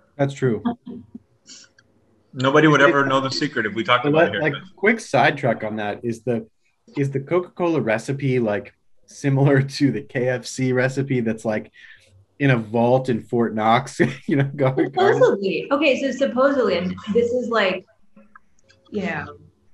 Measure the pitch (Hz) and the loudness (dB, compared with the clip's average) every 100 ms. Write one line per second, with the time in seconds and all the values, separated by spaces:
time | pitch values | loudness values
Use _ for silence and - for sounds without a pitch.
0 | _ - 139 - 131 104 240 240 - - | _ -4 -4 0 -2 0 -4 -6 -12 -18
1 | - - _ _ _ - - _ _ _ | -18 -20 _ _ _ -20 -20 _ _ _
2 | _ _ _ 131 131 147 156 143 143 139 | _ _ _ -2 2 6 6 6 6 4
3 | 135 135 135 127 147 127 107 101 113 123 | 2 0 0 -4 -4 -2 -4 -4 0 0
4 | 147 156 170 - 156 113 - - 202 233 | 2 2 2 0 -2 -4 -12 -2 0 0
5 | - 131 143 147 131 110 107 107 104 101 | 0 2 2 0 -4 -4 -6 -6 -6 -6
6 | 120 110 - 117 110 _ _ _ _ - | -6 -6 -4 -6 -6 _ _ _ _ -6
7 | 139 139 139 175 180 - 175 156 110 110 | -4 -4 -2 -4 -4 -4 -2 0 0 -2
8 | - 139 139 127 113 101 - _ _ _ | -2 -4 -2 0 0 -2 -6 _ _ _
9 | _ - 143 135 139 139 139 - 135 110 | _ -6 -2 2 4 4 2 0 0 0
10 | - 135 127 123 - - 131 127 131 135 | -6 -4 -2 -2 -6 -4 -2 0 0 -2
11 | 135 123 110 110 117 110 113 _ - - | -2 -2 -2 -4 -4 -4 -6 _ -20 -20
12 | _ _ _ _ 143 123 107 117 120 127 | _ _ _ _ 2 2 0 0 2 2
13 | 131 113 - 120 113 107 110 120 135 - | 2 -4 -2 -2 0 0 2 2 0 0
14 | - - - 143 139 - 131 - - 359 | 0 0 -4 0 0 0 0 0 -2 2
15 | 392 - 480 202 196 160 - 277 302 247 | 2 4 4 2 -2 -4 -2 0 2 0
16 | 269 233 269 233 277 269 214 175 180 180 | -2 -2 -2 2 2 2 0 0 -4 -8
17 | - 208 233 254 247 226 196 190 - _ | -2 0 0 -2 -2 0 0 -2 -10 _
18 | _ - _ - _ _ _ _ _ 208 | _ -20 _ -20 _ _ _ _ _ -8
19 | 180 156 143 - - _ _ | -6 -6 -10 -16 -20 _ _